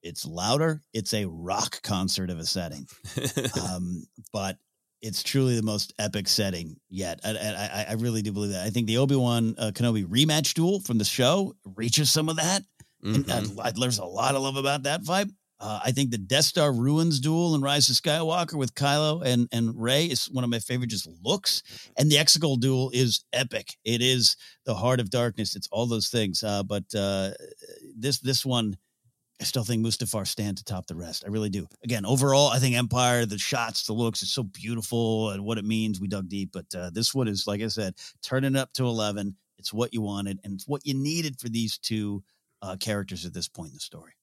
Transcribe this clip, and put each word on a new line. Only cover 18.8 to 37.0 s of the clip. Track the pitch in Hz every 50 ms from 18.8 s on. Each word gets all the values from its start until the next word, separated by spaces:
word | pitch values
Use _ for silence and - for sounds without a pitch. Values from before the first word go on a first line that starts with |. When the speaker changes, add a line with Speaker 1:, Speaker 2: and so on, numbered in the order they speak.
| 143 143 143 147 151 151 151 170 160
Speaker 1:
and, | 131 123 120 120 117
and | - 117 117 113 113 113
Rey | 113 120 131 147 165
is | 170 135 - -
one | - - 131 123
of | 120
my | 117 113
favorite | 104 - 123 123 123 117
just | 113 95 - - 85 85
looks. | 87 117 175 196 - - - - - - - - - - _
And | - 139 151
the | 147
Exegol | 143 151 - - 156 156 151 139 123
duel | 117 135 131 127 131 127
is | 120 123 131 120 107 - - _
epic. | - 120 131 117 113 110 - - - _ _
It | 110 117 117
is | 120 127 131 127 113 - - _ - - - _ _
the | - 113
Heart | 92 107 123 131 127
of | 117 95
Darkness. | 110 123 120 120 98 - 107 95 -
It's | 101 92 -
all | - 107 120
those | 120 117 110 101 -
things. | - 120 110 95 87 -
Uh, | - 107 104 101 101
but, | 98 110 101 98 _ -
uh, | 107 98 98 98 95 95 98 - - - - - _ - - - - - - -
this, | 113 110 139 139 -
this | - 127 135 - -
one, | 131 127 120 113 107 95 - _ _ _ _ _ _ _ _ _ _ _ _
I | -
still | - - 127 113
think | 101 120 110 113
Mustafar | 117 110 - 117 98 - 107 95
stands | - - - 104 104 98 -
atop | - - 101 92 90
the | - 85
rest. | 80 87 82 82 - -
I | 98
really | 104 110 107 104
do. | 95 101 82 - - _
Again, | - 123 123 110 98
overall, | 101 131 135 135 139 135 139 147 139
I | 113 127
think | 127 131 120
Empire, | 120 123 110 123 123 127 123 123 120 117
the | 107 104 101
shots, | - - - 123 117 113 104 - -
the | -
looks, | 110 113 117 117 107 -
it's | 98 95
so | - 139 120
beautiful | 95 - - - 110 120 117 104 - 120 117 117 110 113 110 110 107
and | 98 98 101
what | 104 117 110
it | 101
means. | 107 110 110 110 110 104 92
We | 98
dug | 98 98 98 95 87
deep. | 98 101 98 92
But, | - 92 80 _ -
uh, | 90 90 90
this | 85 110